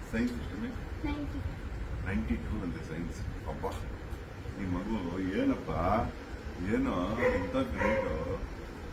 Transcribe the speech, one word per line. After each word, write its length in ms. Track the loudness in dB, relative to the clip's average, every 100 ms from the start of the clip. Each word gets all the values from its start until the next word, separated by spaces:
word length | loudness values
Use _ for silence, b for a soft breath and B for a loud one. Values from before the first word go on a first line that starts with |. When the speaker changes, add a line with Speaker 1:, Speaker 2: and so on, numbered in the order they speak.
| -2
Speaker 1:
ಸೈನ್ಸ್ 200 | 2 2
ಎಷ್ಟು 300 | 0 -4 -2
ಮೇ? 60 | -2 -4 -4 -2
Speaker 2:
ನೈಂಟಿ. 340 | -2 0 -2 -2 -2 -4 -6 -4 -4 -2 0
Speaker 1:
ನೈಂಟಿ 300 | 2 2 0
ಟೂ 260 | 0 0
ಅಂತೆ 260 | 0 -2 -4
ಸೈನ್ಸ್. 600 | -4 -4 -2 -4 -4 -4
ಅಬ್ಬಾ, 220 | -2 -2 -2 -6 -6 -6 -8 -8 -8 -6 -2
ಈ 40 | 0
ಮಗು 540 | 0 0 0 0 0
ಏನಪ್ಪ, 500 | 2 4 4 2 2 2 4 4 2 -2 -8 -8 -6 -4 2
ಏನೋ 440 | 4 4 2 2 4 4 4
ಇಂಥ 160 | 2
ಗ್ರೇಟು. 920 | 2 2 4 4 4 2 0 0 -2 -4 -6 -8 -8 -8